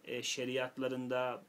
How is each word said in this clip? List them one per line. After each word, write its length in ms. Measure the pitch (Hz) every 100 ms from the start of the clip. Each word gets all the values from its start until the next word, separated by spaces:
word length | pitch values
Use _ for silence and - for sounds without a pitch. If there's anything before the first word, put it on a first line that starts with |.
| -
e, 180 | 123
şeriatlarında 1200 | 117 - 127 131 127 - 131 127 127 127 127 113